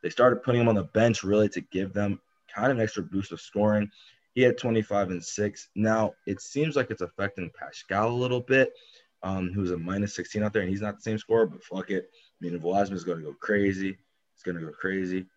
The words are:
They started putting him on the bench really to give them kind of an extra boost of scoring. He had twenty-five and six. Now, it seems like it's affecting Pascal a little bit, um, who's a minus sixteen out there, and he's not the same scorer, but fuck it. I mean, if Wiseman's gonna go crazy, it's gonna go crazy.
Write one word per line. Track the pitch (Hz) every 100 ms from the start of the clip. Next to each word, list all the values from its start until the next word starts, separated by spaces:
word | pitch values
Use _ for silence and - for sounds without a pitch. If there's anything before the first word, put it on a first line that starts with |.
They | 85
started | - 127 160
putting | - 120
him | 120
on |
the | 104
bench | 80 107 117 110
really | 95 104 104
to | 87
give | - 95 95
them | 101 101 101 _ _ _
kind | - 123
of | 123
an |
extra | 107 107
boost | 82 98 98
of | 85
scoring. | - 104 107 107 104 _ - _ _
He | 123
had | 127 123
twenty-five | 123 113 107 101 92
and | 90
six. | 82 - 104 - -
Now, | - 107 110 107 - -
it | 95
seems | - 139 156
like | 143 123
it's | 110
affecting | 87 - 98 98 85 -
Pascal | 69 - - 98 113
a |
little | 120 127 123
bit, | 120 131 131 - - - _ _
um, | 92 95 92
who's | 98 90
a | 87
minus | 85 98 104
sixteen | - 87 107
out | 104
there, | 107
and | 92
he's | 98
not | 104 104
the |
same | 113 107
scorer, | - 113 107
but | 92
fuck | - 95 92
it. | 95 -
I | _ _ _
mean, | 85
if | 87
Wiseman's | 82 98 98 95
gonna | 87 82
go | 76 69
crazy, | - 104 101 95 98 95 _ _ _
it's | _
gonna | 90 85
go | 80
crazy. | - 92 95 92 92 92